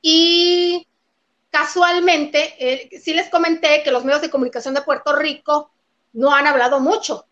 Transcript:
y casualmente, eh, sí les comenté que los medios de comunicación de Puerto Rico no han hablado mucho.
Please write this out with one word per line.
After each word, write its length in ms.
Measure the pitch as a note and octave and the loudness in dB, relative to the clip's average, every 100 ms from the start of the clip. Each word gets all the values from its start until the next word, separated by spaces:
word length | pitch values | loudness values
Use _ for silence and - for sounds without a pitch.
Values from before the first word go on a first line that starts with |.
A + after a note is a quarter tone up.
y 840 | D#4+ D#4+ E4+ F4 F4 F4 F4 F4 E4 _ _ _ _ _ _ | 2 4 4 2 2 2 0 -4 -8 _ _ _ _ _ _
casualmente, 1040 | D4+ D#4 F4+ F4 F4+ F4 D#4+ D4 D4 D#4 - | -2 -2 0 2 2 2 2 0 -2 -2 -4
eh, 420 | B3+ C4 - - | -4 -4 -8 -12
sí 140 | - | -4
les 140 | D#4+ F#4+ | -4 -2
comenté 540 | E4+ E4 D#4+ D#4+ D4+ | -2 0 0 2 2
que 80 | D4 | 2
los 120 | B3 | -2
medios 180 | B3+ D4 | 0 -2
de 80 | D#4+ | -2
comunicación 440 | C#4 B3+ A#3+ C4 | -4 -4 -6 -6
de 80 | C4+ | -6
Puerto 320 | C#4+ C#4 - | -4 -4 -2
Rico 560 | D4 D4+ C#4 - D4 D4 _ _ _ _ | -2 -2 -6 -4 -4 -4 _ _ _ _
no 200 | A3+ C4+ | -2 2
han 120 | C#4 D4 | 2 2
hablado 340 | C#4+ B3 C#4 | 2 2 0
mucho. 460 | C4+ A4 - - _ | 0 -2 -4 -10 _